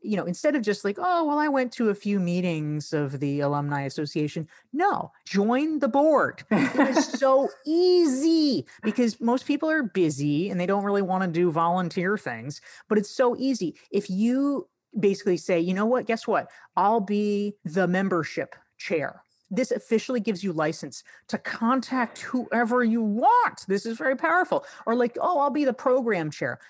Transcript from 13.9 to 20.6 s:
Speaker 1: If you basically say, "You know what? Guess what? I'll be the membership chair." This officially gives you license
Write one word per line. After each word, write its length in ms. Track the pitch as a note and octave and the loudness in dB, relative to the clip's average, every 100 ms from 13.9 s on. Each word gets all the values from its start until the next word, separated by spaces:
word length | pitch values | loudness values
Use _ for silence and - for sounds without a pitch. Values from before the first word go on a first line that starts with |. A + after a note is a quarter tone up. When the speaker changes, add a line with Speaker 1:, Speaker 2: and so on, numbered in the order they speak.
Speaker 1:
If 180 | G#3+ G#3 | -4 -2
you 580 | F#3 A#3 C4 C#4 C4+ - _ _ G#3 | 0 0 2 0 -2 -6 _ _ 0
basically 380 | G3 G3 G3+ F3 | 0 2 0 -2
say, 220 | - F3 | 0 0
"You 140 | F3 F#3 | 0 0
know 100 | A3 | 0
what? 220 | B3 A3 | 0 -2
Guess 200 | A3+ - | -4 -2
what? 220 | E3+ - - - - | -2 -2 -10 -8 0
I'll 240 | G3 A3+ | 2 2
be 580 | G3 G#3 G#3 G3+ G#3 - | 0 -2 0 -2 -4 -8
the 240 | E3 F3+ F3 | -6 0 2
membership 680 | F#3 G3 E3+ D3+ - - - _ - | 2 0 -2 -2 -6 -8 -12 _ -16
chair." 440 | - E3 - - _ _ - | -4 -4 -4 -10 _ _ -8
This 160 | G3 B3+ | -4 -2
officially 500 | G#3 - A3+ - B3 | -4 0 -2 0 -2
gives 240 | G#3+ F3+ G3 | -2 -4 -4
you 80 | |
license 500 | D#3+ | -2